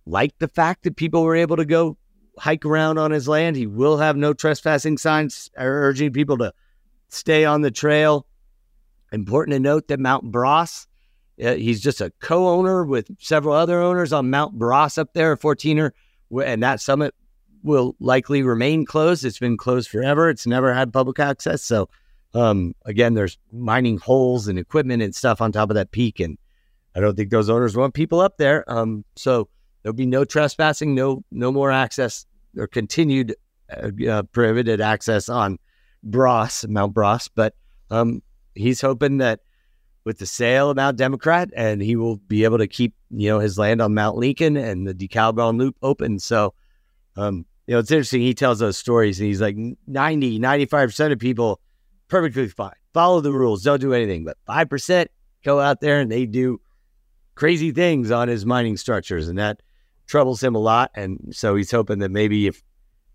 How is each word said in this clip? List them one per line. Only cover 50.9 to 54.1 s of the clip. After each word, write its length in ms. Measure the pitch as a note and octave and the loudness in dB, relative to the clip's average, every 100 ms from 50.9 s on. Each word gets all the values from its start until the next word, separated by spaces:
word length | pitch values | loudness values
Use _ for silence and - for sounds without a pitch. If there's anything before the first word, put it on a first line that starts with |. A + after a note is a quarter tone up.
| G#2+ D3+ | 0 -2
of 60 | B2+ | 0
people 420 | A#2+ A#2 A#2 G2 _ _ _ _ - | -2 -2 -2 -4 _ _ _ _ -2
perfectly 380 | F3+ E3 B2 A#2 | 0 0 -2 -6
fine. 240 | - G2 - _ | -6 -12 -12 _
Follow 280 | E3 F3 F3+ | 2 4 4
the 100 | D3 | 2
rules. 320 | C3+ B2+ G2+ | 2 2 2
Don't 160 | A2+ C#3+ | 0 0
do 140 | C3+ | 2
anything. 320 | B2 A2 | 0 0